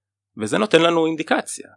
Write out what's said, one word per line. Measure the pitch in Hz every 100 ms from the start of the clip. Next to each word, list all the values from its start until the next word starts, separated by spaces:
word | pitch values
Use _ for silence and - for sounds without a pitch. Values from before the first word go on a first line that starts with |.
| _ _ _ -
וזה | 107 165
נותן | 214 165
לנו | 170 165 160
אינדיקציה, | 160 160 - - - -